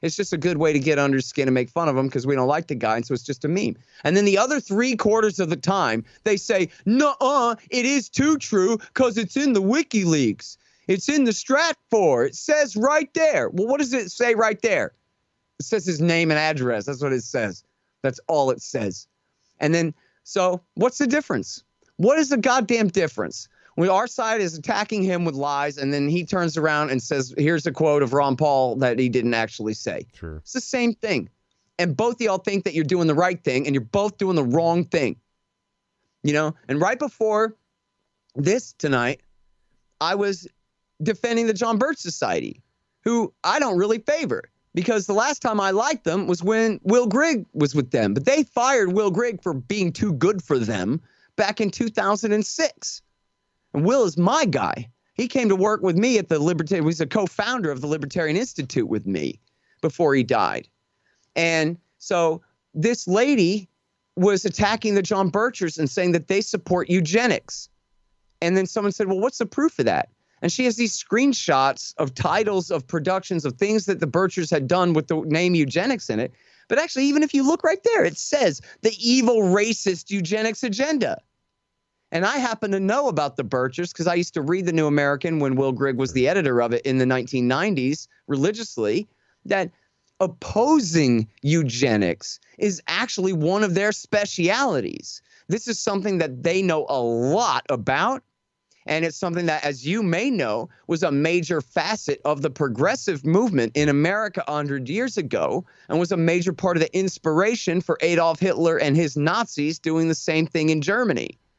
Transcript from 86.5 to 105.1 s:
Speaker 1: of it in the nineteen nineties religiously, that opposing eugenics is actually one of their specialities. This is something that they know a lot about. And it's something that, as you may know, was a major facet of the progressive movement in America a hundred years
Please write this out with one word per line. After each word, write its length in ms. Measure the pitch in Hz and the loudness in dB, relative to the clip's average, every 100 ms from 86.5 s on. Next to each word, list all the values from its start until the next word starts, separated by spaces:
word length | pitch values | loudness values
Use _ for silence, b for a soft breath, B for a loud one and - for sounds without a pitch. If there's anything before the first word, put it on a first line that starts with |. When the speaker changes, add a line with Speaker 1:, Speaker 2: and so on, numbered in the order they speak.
| 120 | 2
Speaker 1:
of 140 | 117 | 2
it 80 | 117 139 | 0 0
in 100 | 131 | 2
the 80 | 127 | 2
nineteen 420 | 131 110 131 123 | 0 -2 -2 0
nineties 600 | 135 202 160 127 156 - _ - | 0 0 0 -2 -4 -8 _ -6
religiously, 800 | 139 165 214 226 - 107 107 214 _ _ _ 196 | -2 -2 -2 -8 -4 -2 -2 -4 _ _ _ -2
that 240 | 196 180 - _ _ _ - | -2 -2 -8 _ _ _ -4
opposing 1080 | 185 - - 214 262 311 190 165 135 117 107 _ | -4 -4 -6 0 4 4 4 2 4 2 0 _
eugenics 960 | 143 165 143 117 131 110 90 82 - - _ - | 0 2 0 0 2 2 2 -2 -8 -16 _ -4
is 240 | 208 170 - | -2 -2 -2
actually 460 | 175 240 - 190 | -2 -2 -2 -2
one 300 | 175 151 196 | 0 0 2
of 120 | 214 175 | 2 2
their 160 | 208 | 0
specialities. 1300 | 208 - 208 202 - 170 226 277 147 98 - - - _ _ - | -2 -4 -2 -2 0 0 2 0 -2 -4 -8 -14 -18 _ _ -6
This 200 | 202 - | -6 -4
is 100 | 214 | -6
something 400 | - 196 202 185 | -4 -2 -2 -2
that 260 | 156 127 | -2 -2
they 180 | 165 185 | -2 0
know 220 | 190 160 - | 0 0 -2
a 100 | 135 | -2
lot 640 | 120 117 127 180 233 127 - | 0 0 0 0 0 -2 -2
about. 540 | 127 107 139 202 262 - _ _ _ _ _ - | -4 0 0 0 -2 -8 _ _ _ _ _ -6
And 180 | 156 165 | -2 -2
it's 100 | - | -4
something 300 | 185 170 170 | -4 -2 -2
that, 180 | 156 | -2
as 220 | 147 139 131 | -2 -6 -4
you 160 | 214 | -2
may 300 | 190 165 262 | 0 0 0
know, 360 | 226 120 107 - _ - | -2 -2 -2 -6 _ -6
was 160 | 165 | -2
a 80 | 170 | 0
major 500 | 139 160 175 160 165 | 0 2 0 0 -4
facet 580 | - - 160 214 - 135 147 | -4 -4 -2 -4 -4 -4 -2
of 160 | 147 | -2
the 80 | 147 | -2
progressive 720 | 127 143 117 170 269 - 151 143 | -2 -4 0 0 0 -4 -4 0
movement 480 | 180 240 147 117 143 | 2 2 2 0 2
in 140 | 147 | 2
America 540 | 143 160 208 208 180 - | 2 2 0 -4 -6 -6
a 60 | |
hundred 360 | 147 143 139 131 | -4 -4 -6 -6
years 280 | 190 254 | -4 -4